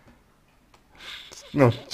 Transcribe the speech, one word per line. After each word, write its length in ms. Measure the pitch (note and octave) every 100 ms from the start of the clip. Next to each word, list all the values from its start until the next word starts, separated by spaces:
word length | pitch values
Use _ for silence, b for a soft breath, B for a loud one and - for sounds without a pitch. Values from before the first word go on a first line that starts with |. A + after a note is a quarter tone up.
| - - _ _ _ _ _ _ _ - B B B B -
ну, 180 | - B2
т-, 60 | - -